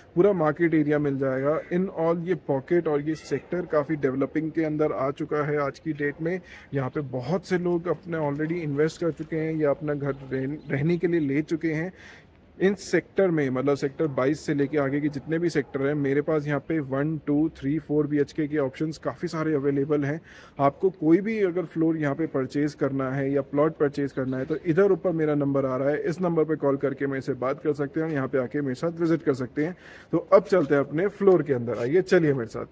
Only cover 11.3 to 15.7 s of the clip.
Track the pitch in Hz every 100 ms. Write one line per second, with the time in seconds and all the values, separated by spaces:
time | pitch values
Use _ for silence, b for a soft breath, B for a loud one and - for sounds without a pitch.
11.3 | 139 151 160 160 156 180 - B B B
12.3 | B - - 185 202 - 175 - - 190
13.3 | 160 135 127 139 139 143 139 160 131 131
14.3 | 151 - 143 139 151 135 143 147 143 151
15.3 | 165 170 151 -